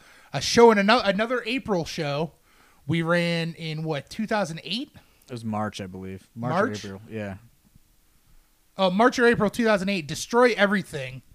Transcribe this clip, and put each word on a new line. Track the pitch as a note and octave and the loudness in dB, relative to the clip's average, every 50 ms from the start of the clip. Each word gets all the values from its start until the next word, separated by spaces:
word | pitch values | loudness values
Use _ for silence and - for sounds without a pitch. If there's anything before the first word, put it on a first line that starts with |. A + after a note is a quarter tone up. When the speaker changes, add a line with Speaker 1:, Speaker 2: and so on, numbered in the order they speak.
| - - - - - - | -12 -20 -20 -20 -18 -8
Speaker 1:
a | - C#3 | -6 -4
show | - - - A#3 A#3+ A#3 | -4 2 8 8 10 10
in | A3 | 8
ano-, | G3+ G3 G#3 A#3 B3+ G3+ | 6 4 4 4 4 4
another | G3+ F#3 G3 A3+ A#3 B3+ A#3+ - | 0 0 0 -2 -2 -4 -6 -4
April | A3 B3 C4+ - A3 G3 E3+ D3+ | -4 -6 -6 -2 -2 -2 -2 -2
show | - - - D3+ C#3+ C#3 C#3+ E3 - - _ _ _ _ _ _ _ _ _ _ | -4 -6 -6 -4 -4 -4 -4 -4 -6 -8 _ _ _ _ _ _ _ _ _ _
we | C3+ E3 E3 | -2 -2 -2
ran | E3 E3 F3 F3 E3+ E3+ E3+ E3 E3 E3 D#3+ | 0 0 0 0 0 0 -2 -2 -4 -6 -8
in, | - E3 D#3+ D#3 D#3 D#3+ | -10 -10 -8 -8 -6 -6
what, | D#3 D3+ C#3 - - | -6 -6 -6 -8 -10
two | - - A3 | -8 -8 -4
thousand | - A3+ G#3 G3 D3 E3 D#3+ - | -2 -2 -2 -2 -4 -6 -12 -10
eight? | - F#3+ A#3+ D4 - _ - _ _ _ _ _ | -8 -8 -8 -8 -12 _ -20 _ _ _ _ _
Speaker 2:
It | - | -14
was | B2+ A#2 A2+ | -12 -10 -8
March, | A2 G#2+ G#2 G#2+ G#2 - - | -6 -4 -4 -4 -6 -6 -10
I | G2+ | -12
believe. | F#2 F#2 F#2 F#2+ F#2+ F#2+ F#2+ - _ _ | -12 -12 -14 -12 -12 -14 -14 -16 _ _
March | A#2 A#2 D3+ D#3+ | -8 -6 -2 -2
or | F#3 G3+ | -2 -2
Speaker 1:
March? | C3+ G#2+ G2+ G2+ | -2 -4 -8 -10
Speaker 2:
April, | G2+ F#2+ G2 A2 - | -12 -14 -14 -16 -12
yeah. | A2 A2 G#2 G2 F#2+ G2+ A#2 A#2 _ _ _ _ _ _ _ _ _ _ _ _ _ _ _ _ _ - _ _ _ _ _ _ _ | -10 -10 -8 -10 -10 -14 -18 -20 _ _ _ _ _ _ _ _ _ _ _ _ _ _ _ _ _ -20 _ _ _ _ _ _ _
Speaker 1:
Uh, | - F#3+ F#3 | 0 0 0
March | F3+ G3+ A#3 C4 - | 4 4 2 2 4
or | C4+ A#3+ | 4 4
April | A#3+ A#3 F#3 G#3+ G3 | 4 4 4 0 0
two | - - A#3 | 0 0 2
thousand | A3 G#3+ F#3+ F#3+ G3 | 2 2 2 0 -2
eight, | G3+ F#3 D3+ | -4 -4 -6
Destroy | C3+ D#3+ - - - A#3 A#3+ B3+ B3 G#3 | -8 -10 -10 -8 0 4 4 4 4 4
Everything. | F#3 G#3 G3 G#3 G3 D#3 - - C#3+ C3 B2+ C3 C3 - _ | 4 2 2 2 0 -2 -4 -8 -10 -10 -10 -12 -16 -18 _